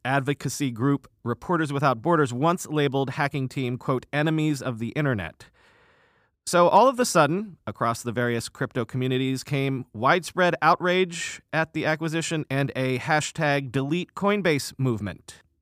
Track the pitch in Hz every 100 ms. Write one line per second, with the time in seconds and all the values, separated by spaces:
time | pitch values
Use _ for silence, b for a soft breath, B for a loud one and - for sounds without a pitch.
0 | 123 139 131 143 135 - 139 113 135 143
1 | - _ 117 117 - 170 156 143 147 117
2 | 160 165 135 120 160 180 - 151 143 139
3 | 135 143 147 143 131 - 123 123 - 127
4 | - 147 160 156 156 139 123 113 113 147
5 | 147 113 82 - - b b b b b
6 | b b b b - 175 175 190 254 247
7 | 247 175 143 180 214 165 - - 117 117
8 | 120 110 120 117 - - 131 131 113 127
9 | 127 131 131 131 - 143 135 131 127 104
10 | 131 180 - 175 175 165 156 170 180 180
11 | 185 170 - - _ 151 160 160 131 156
12 | 160 160 156 160 - 135 139 - 131 127
13 | - 151 - - 151 143 135 139 139 170
14 | - - 202 208 175 147 - - 131 110
15 | 101 82 - - _ _